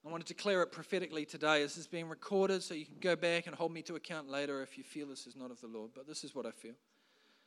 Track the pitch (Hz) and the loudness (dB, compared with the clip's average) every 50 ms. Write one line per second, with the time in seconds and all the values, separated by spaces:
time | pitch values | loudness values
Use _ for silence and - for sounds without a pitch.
0 | - 151 165 165 170 - 175 - - 208 196 180 170 165 - 165 151 - 202 185 | -8 -6 -6 -6 -6 -8 -10 0 2 4 6 6 4 4 2 -10 -4 -2 0 0
1 | 185 151 156 156 147 - - 151 147 151 156 147 147 143 - 175 156 - - 170 | 0 0 -4 -4 -4 -4 -4 0 4 6 6 6 6 2 0 -8 -10 -6 -6 -6
2 | 165 165 160 - - - 202 190 190 190 190 185 175 - 180 151 151 - - - | -4 -6 -8 -10 -4 2 4 6 6 6 4 2 0 -4 -6 -6 -6 -8 -10 0
3 | - 180 170 160 175 170 170 170 170 170 147 - 170 165 165 165 156 - 170 156 | 4 4 4 6 6 4 4 4 2 -2 -2 0 0 0 0 -4 -6 -6 -8 -8
4 | - - 175 156 147 135 135 143 143 139 139 135 135 131 - 135 131 - - 156 | -6 -6 -6 -6 -6 -2 -2 0 0 0 0 -2 -4 -6 -10 -16 -16 -10 -8 -8
5 | 147 139 135 - - 123 - 135 127 127 123 117 123 113 113 110 107 113 127 135 | -6 -6 -8 -12 -12 -14 -12 -12 -10 -10 -10 -12 -12 -10 -8 -8 -8 -8 _ -14
6 | 135 147 156 - - 139 - 135 117 113 110 - - 113 123 _ _ _ _ _ | -12 -8 -8 -6 -8 -4 -4 -2 -2 -2 -4 -6 -14 -14 -14 _ _ _ _ _
7 | _ _ _ _ _ _ _ _ _ | _ _ _ _ _ _ _ _ _